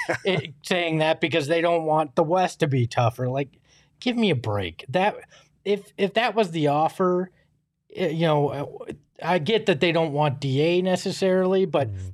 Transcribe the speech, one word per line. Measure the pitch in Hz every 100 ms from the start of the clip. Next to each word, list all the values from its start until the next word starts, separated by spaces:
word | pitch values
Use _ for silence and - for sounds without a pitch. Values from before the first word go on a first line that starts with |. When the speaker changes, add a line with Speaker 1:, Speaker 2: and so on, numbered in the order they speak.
| -
Speaker 1:
<laughs> | -
Speaker 2:
it, | 196 185 - -
saying | - 185 165 160
that | 156 160
because | 160 165 143
they | 165
don't | 170 170 156
want | 156 147 -
the |
West | 156 185 180 -
to | 156
be | 131 117
tougher. | - 113 120 127
Like, | 135 143 _ _ _ _ -
give | 254 233
me | 208
a | 131
break. | 113 101 90 - -
That, | 180 202 - - - _ _
if, | 190 202 - -
if | 196
that | 220 233 208
was | 180
the | 165 147
offer, | 147 160 - 180 180 185 _ _ _ _ _ _ -
eh, | 185
you | 160 165
know, | 147 143
uh, | 139 147 - - - _ -
I | 156 180
get | 147 220 220
that | 147
they | 175
don't | 165 165
want | 143 151 120
D | 139 135
A | 160 180
necessarily, | 185 180 196 156 190 185 185 190 190
but | 151 113
Speaker 1:
Mm-hmm. | 95 92